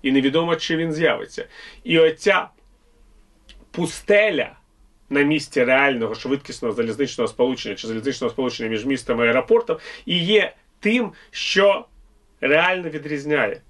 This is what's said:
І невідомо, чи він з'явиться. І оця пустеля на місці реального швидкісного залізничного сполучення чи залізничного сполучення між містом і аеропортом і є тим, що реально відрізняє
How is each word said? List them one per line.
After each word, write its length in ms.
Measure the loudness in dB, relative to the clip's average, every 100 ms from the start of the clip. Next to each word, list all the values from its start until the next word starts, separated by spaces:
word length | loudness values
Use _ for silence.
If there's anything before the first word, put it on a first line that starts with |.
І 100 | 2
невідомо, 440 | 2 2 0 0 -2
чи 200 | -2 -2
він 160 | -2
з'явиться. 540 | 0 0 0 -6 -12 -14 -16 -20 -16
І 140 | 0 4
оця 500 | 4 4 2 2 0 _ _ _ _ _ _ _ _ _ _ -20 -14
пустеля 800 | -6 -6 -6 -2 0 2 -2 -6 -10 _ _ _ _ _
на 120 | 0
місці 420 | 2 0 -2 0
реального 500 | 2 4 2 0 -4
швидкісного 600 | -4 -4 -4 -6 -6 -4
залізничного 540 | -2 -4 -2 -4 -2 -4
сполучення 460 | 0 0 0 -8
чи 120 | -8 -6
залізничного 460 | -4 -4 -4 -4
сполучення 360 | -2 -4 -4 -4
між 160 | -4
містом 360 | -2 -4 -2 0
і 20 |
аеропортом 540 | 2 2 4 2 2 -6 -8 -16 -4
і 120 | -2
є 360 | 4 4 2 -6 _ _
тим, 320 | 0 0 -2 -8 -16
що 540 | -10 -2 4 4 2 -6 -20 _ _ _ _
реально 480 | 0 2 2 -2 -6
відрізняє 720 | -10 -8 -6 -2 0 0 -4